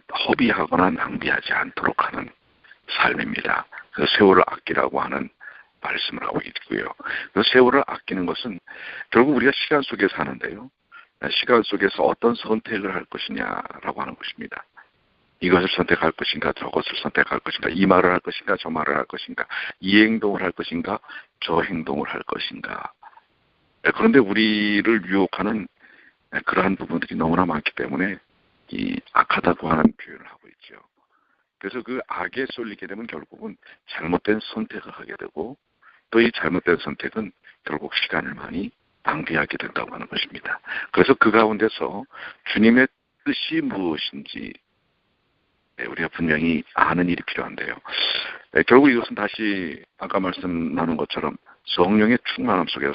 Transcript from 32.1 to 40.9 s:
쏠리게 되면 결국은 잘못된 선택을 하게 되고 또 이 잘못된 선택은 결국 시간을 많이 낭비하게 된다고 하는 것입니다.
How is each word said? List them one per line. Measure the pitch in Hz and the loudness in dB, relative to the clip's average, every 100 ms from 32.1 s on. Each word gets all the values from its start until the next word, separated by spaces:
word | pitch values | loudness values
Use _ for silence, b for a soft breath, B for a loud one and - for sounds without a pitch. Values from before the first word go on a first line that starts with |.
| - 90 120 131 | -6 -6 -4 -6
쏠리게 | - 113 98 87 | -6 -10 -10 -12
되면 | 101 117 | -12 -10
결국은 | 78 78 - 220 - b b - | -12 -14 -16 -16 -16 b b -14
잘못된 | - 82 87 - 107 - | -8 -2 0 2 -2 -2
선택을 | - 110 104 - | -8 -8 -8 -14
하게 | - - - | -16 -14 -14
되고 | - - 104 - _ _ b b b | -12 -8 -10 -10 _ _ b b b
또 | 113 | 4
이 | 117 | 4
잘못된 | - 80 87 - 85 | 2 -2 0 2 0
선택은 | - 69 - 110 101 - b b | 0 -8 -6 -6 -8 -10 b b
결국 | - 73 71 | -8 -6 -6
시간을 | - - 85 67 | -4 -2 -2 -4
많이 | 73 71 - 226 - _ _ | -8 -10 -8 -8 -10 _ _
낭비하게 | - 151 - - 73 - | -4 -4 -2 -2 -2 -4
된다고 | - - - | -8 -6 -8
하는 | - - | -10 -10
것입니다. | - - - - - B B B | -8 -8 -8 -8 -8 B B B